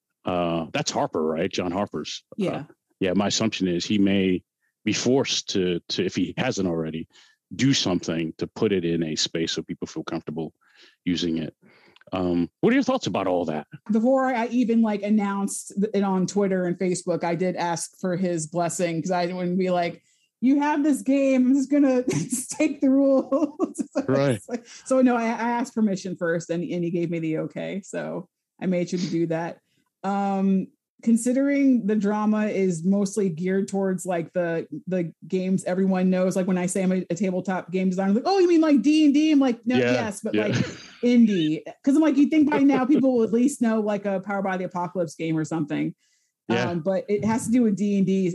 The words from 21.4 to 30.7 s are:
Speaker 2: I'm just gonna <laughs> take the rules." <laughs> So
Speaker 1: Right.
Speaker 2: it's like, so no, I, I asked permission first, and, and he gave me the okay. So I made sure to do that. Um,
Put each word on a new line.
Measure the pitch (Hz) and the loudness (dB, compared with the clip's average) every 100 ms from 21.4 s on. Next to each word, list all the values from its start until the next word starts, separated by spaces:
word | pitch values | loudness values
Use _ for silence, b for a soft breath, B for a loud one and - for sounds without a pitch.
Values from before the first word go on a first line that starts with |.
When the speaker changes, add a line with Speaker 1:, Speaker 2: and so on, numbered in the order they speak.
| 254 | 4
Speaker 2:
I'm | |
just | 277 262 | 2 2
gonna | 285 277 254 | 4 4 2
<laughs> | 247 147 180 240 - - | 0 -2 -2 -6 -8 -2
take | 311 - | -2 2
the | 277 | 2
rules." | 269 277 269 262 277 302 - 349 - - | 4 4 2 2 -2 -2 -2 -6 -4 -6
<laughs> | 294 | -4
So | - | 0
Speaker 1:
Right. | 135 143 | 2 2
Speaker 2:
it's | 113 - | 0 -4
like, | 240 - | -10 -10
so | - - 262 | -18 0 4
no, | 254 240 | 4 4
I, | |
I | 226 233 233 240 | -2 -2 -2 -2
asked | 233 | -4
permission | 226 214 190 190 170 | -2 0 -2 -6 -4
first, | 170 170 - | -2 -2 -2
and, | 170 | -4
and | 170 180 | -4 -4
he | 170 | -2
gave | 170 170 | -2 -2
me | 170 | -4
the | 160 156 | -4 -4
okay. | 160 - 165 190 | -6 -8 -8 -8
So | - 170 156 165 - _ _ - | -8 -10 -8 -10 -12 _ _ -8
I | 185 | -4
made | 175 175 | -2 -2
sure | 180 | -4
to | 160 | -2
do | 165 165 | -2 -2
that. | 165 170 - _ _ _ _ | -4 -6 -12 _ _ _ _
Um, | 190 202 196 196 196 190 - | -4 -2 -2 0 2 2 -2